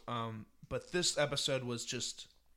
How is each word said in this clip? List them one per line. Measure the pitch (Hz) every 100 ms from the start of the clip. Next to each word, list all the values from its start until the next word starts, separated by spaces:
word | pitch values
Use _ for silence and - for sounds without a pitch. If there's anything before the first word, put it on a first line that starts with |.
| -
um, | 120 113 110 107 _ -
but | 131 -
this | 175 170 -
episode | 147 139 - 131
was | 123 117
just, | - 123 - - - _ _